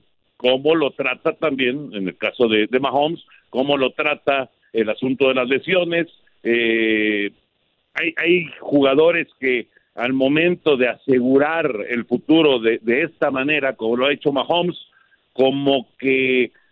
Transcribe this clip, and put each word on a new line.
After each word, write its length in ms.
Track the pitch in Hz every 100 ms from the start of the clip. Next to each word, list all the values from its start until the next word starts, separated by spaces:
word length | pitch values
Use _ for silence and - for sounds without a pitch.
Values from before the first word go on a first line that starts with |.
| _ _ _ _
cómo 380 | 123 135 143
lo 180 | 165 135
trata 400 | - 127 127 165
también, 580 | 156 160 135 123 143 143
en 160 | 101 90
el 80 | -
caso 320 | 107 - 117
de, 180 | 107 107
de 140 | 131
Mahomes, 400 | 135 135 151 170 _ _ _
cómo 260 | 120 139 143
lo 160 | 127
trata 580 | - 151 147 147 139 127 _ _
el 160 | 117 107
asunto 380 | 104 131 131 131
de 60 |
las 140 | 131 123
lesiones. 580 | 135 151 185 170 170 - _ _ _
Eh, 880 | 113 117 117 113 110 107 107 104 101 - _ _ _ _ _
hay, 200 | 147 165 156
hay 300 | 165 180 160 -
jugadores 680 | - 143 135 139 165 170 143 _
que 300 | 131 123 - _ _ -
al 160 | 123
momento 640 | 131 135 156 175 170 156 131
de 120 | 123
asegurar 840 | 107 - 127 127 135 147 165 151 110 98
el 160 | 120
futuro 560 | 101 120 - 160 151 123
de, 180 | 113 113
de 220 | 113 123
esta 280 | 160 - 147
manera, 440 | 131 139 151 135
como 220 | 120 113 120
lo 100 | 139
ha 60 |
hecho 200 | 151 151
Mahomes, 460 | 139 120 170 175 160 - _ _ _ _
como 540 | - 131 139 139 135 - -
que 540 | 131 131 131 127 113 _ _